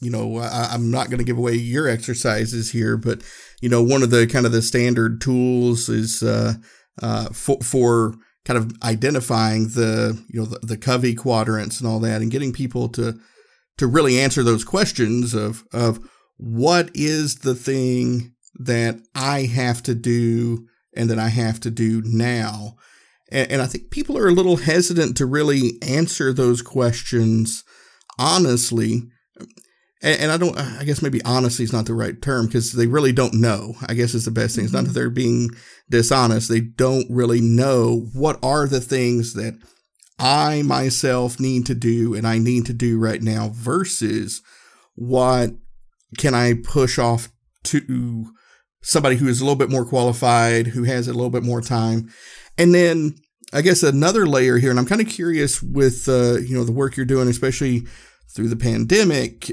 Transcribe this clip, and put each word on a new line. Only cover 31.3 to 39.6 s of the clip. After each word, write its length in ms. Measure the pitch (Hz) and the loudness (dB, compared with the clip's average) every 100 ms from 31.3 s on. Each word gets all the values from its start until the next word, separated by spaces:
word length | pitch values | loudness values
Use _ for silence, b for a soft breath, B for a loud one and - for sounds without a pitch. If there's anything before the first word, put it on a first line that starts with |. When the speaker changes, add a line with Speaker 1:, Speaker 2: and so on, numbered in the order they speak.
| 127 127 120 | 0 0 0
Speaker 1:
is 100 | 113 | -2
not 140 | 113 117 | -2 -2
the 80 | |
right 260 | 117 107 - | -4 -4 -6
term, 300 | 139 127 113 | -4 -2 0
'cause 220 | 120 110 | 0 -2
they 140 | 123 117 | 0 0
really 260 | 147 135 | 2 2
don't 220 | 123 123 | 2 0
know, 400 | 113 117 101 104 117 - | 2 2 0 -6 -10 -6
I 80 | |
guess 200 | 117 120 | -2 -2
is 100 | 120 | -2
the 60 | 113 | -4
best 260 | 113 117 117 | -2 -2 -2
thing. 80 | |
It's 80 | 110 | -2
not 80 | 131 | -2
that 40 | 127 | -2
Speaker 2:
Mm-hmm. 40 | |
Speaker 1:
they're 160 | 123 120 | -2 -2
being 400 | 120 120 120 117 B B B B | -2 0 0 -2 B B B B
dishonest. 580 | 120 117 131 120 110 113 | 2 4 4 4 2 0
They 120 | 113 | -2
don't 460 | 117 120 127 135 - | -2 0 2 2 0
really 300 | 123 120 117 | 0 2 2
know 680 | 113 117 135 127 117 117 113 | 4 4 4 2 2 0 -4
what 260 | 131 156 - | -2 -2 0
are 240 | 131 151 139 | 0 0 2
the 140 | 135 | -2
things 540 | 123 135 120 120 117 | -2 0 0 0 -2
that 240 | 104 110 - | -6 -8 -10